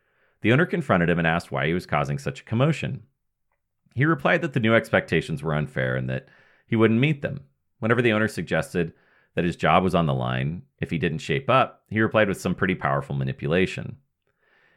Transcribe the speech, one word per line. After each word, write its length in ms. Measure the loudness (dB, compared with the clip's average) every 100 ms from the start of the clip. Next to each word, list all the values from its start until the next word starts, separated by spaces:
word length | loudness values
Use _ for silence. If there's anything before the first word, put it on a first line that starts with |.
| _ _ _ _
The 100 | 2
owner 140 | 4 2
confronted 440 | -2 0 2 2
him 80 | 2
and 100 | 2
asked 240 | 0 -2
why 140 | -2 0
he 80 |
was 120 | -2 0
causing 340 | -2 -2 -4
such 220 | -6 -8
a 20 |
commotion. 600 | -4 0 0 0 -6 -8 -14 _ _ _ _ _ _ _ _ -2
He 100 | 0
replied 360 | 2 2 0
that 120 | 0
the 60 | 0
new 160 | 4 4
expectations 640 | 4 0 2 0 0 -4
were 140 | -2 -2
unfair 400 | -2 -2 -2 -2
and 140 | -4
that 180 | -6 -10 _ _ _ -2
he 80 | 2
wouldn't 240 | 4 4
meet 220 | 2 0
them. 240 | -4 -8 -14 _ _ -6
Whenever 220 | 0 2
the 100 | 2
owner 160 | 2 0
suggested 640 | -2 -2 -2 -2 -2 -4 -6 _ _ _ -4
that 100 | -2
his 100 | 0
job 280 | 2 4
was 120 | 4 2
on 100 | 0
the 80 |
line 500 | 0 -2 -4 -4 -6 -12 -10
if 100 | -6
he 80 | -2
didn't 220 | -2 -4
shape 300 | -4 -4 0
up, 340 | 0 0 -6 -6
he 140 | -2
replied 260 | 2 2 0
with 120 | 0
some 160 | -4 -2
pretty 200 | -2 -2
powerful 400 | -2 -2 -4 -4
manipulation. 800 | -4 -4 -2 0 0 -4 -12 -14 _ _ _ _ _ _ _